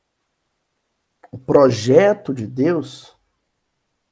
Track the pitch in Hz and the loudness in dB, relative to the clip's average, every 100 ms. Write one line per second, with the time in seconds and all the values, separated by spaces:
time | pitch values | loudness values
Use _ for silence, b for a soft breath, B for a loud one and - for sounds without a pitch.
0 | _ _ _ _ _ _ _ _ _ _ | _ _ _ _ _ _ _ _ _ _
1 | _ _ - 120 - 147 135 107 110 143 | _ _ -20 -16 0 4 4 2 2 4
2 | 202 208 - 131 107 127 147 170 131 - | 4 0 -6 -10 -10 -4 -2 -2 -6 -18
3 | - _ _ _ _ _ _ _ _ _ | -20 _ _ _ _ _ _ _ _ _
4 | _ | _